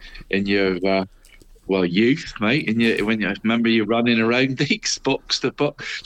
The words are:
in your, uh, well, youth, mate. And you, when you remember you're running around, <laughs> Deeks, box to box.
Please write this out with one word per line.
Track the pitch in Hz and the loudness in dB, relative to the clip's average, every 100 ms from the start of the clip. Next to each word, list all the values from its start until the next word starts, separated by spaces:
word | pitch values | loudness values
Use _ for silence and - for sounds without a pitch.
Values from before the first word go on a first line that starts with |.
| - - - | -18 -18 -4
in | 98 98 | -2 0
your, | 98 95 90 95 | 2 2 0 0
uh, | 95 95 - - - - - - | 0 -2 -10 -20 -20 -20 -12 -2
well, | 92 87 | 0 2
youth, | 92 120 147 - - | 2 2 0 -4 -4
mate. | 104 147 - | -2 0 0
And | 113 | 0
you, | 117 90 104 | 2 2 0
when | 110 | 0
you | 95 95 | -2 -2
remember | 110 117 117 | -2 0 2
you're | 113 104 | 2 2
running | 117 120 113 | 2 2 2
around, | 113 123 135 131 | 2 2 0 0
<laughs> | |
Deeks, | 147 214 - - | -2 -2 -4 -4
box | 123 117 - - | -2 -4 -4 -4
to | 131 | -2
box. | - 143 - - - | 0 -2 -2 -10 -12